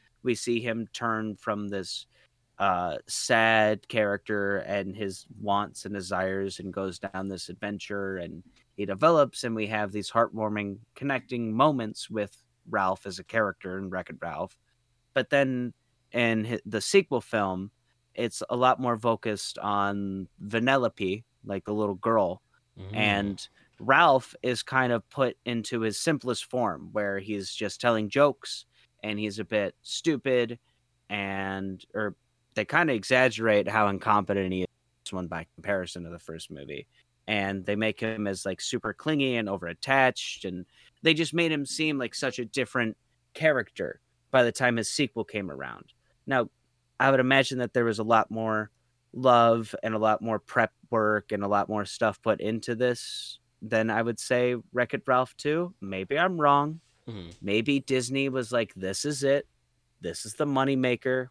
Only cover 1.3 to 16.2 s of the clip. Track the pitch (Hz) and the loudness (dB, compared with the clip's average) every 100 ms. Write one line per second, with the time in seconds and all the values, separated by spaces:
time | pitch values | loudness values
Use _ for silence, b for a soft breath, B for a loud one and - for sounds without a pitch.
1.3 | 101 - 104 101 101 90 - - b b | -6 -4 -4 -4 -6 -6 -10 -14 b b
2.3 | _ _ - 98 90 87 73 - - - | _ _ 0 2 2 -2 -6 -8 -8 0
3.3 | 117 113 113 107 107 - 117 104 101 - | 4 6 4 4 0 -2 -2 0 -2 -4
4.3 | 107 101 101 - 101 95 98 101 92 - | -2 0 -2 -2 -4 -4 -6 -8 -8 -16
5.3 | 101 104 101 104 - 101 101 90 92 95 | -8 0 2 0 -6 -10 -8 -4 -2 -2
6.3 | 95 98 92 101 90 95 87 98 95 98 | -2 -4 -6 -8 -6 -6 -6 -8 -8 -6
7.3 | 95 - 92 104 104 - 101 98 95 85 | -8 -10 -10 -8 -8 -6 -6 -4 -6 -8
8.3 | 80 - b _ - 101 98 156 165 120 | -12 -18 b _ -8 -6 2 6 6 4
9.3 | - 123 113 107 110 104 104 98 113 117 | 0 -4 -4 -2 -2 -2 -4 -2 2 2
10.3 | 110 110 107 101 98 - - 139 131 - | 0 -4 -2 -4 -8 -14 -8 -4 -4 -4
11.3 | 123 117 110 147 139 110 - - 110 101 | -4 -2 4 4 4 -2 -8 -8 -4 -6
12.3 | - _ _ - 107 95 95 101 90 87 | -8 _ _ -4 0 2 0 -6 -12 -4
13.3 | 113 104 92 92 92 98 92 90 80 85 | 0 0 -2 -8 -6 -6 -6 -8 -10 -8
14.3 | 78 92 - _ _ _ _ _ - 127 | -6 -8 -10 _ _ _ _ _ -2 2
15.3 | 139 135 127 123 - _ _ _ 120 | 2 2 0 -4 -8 _ _ _ 0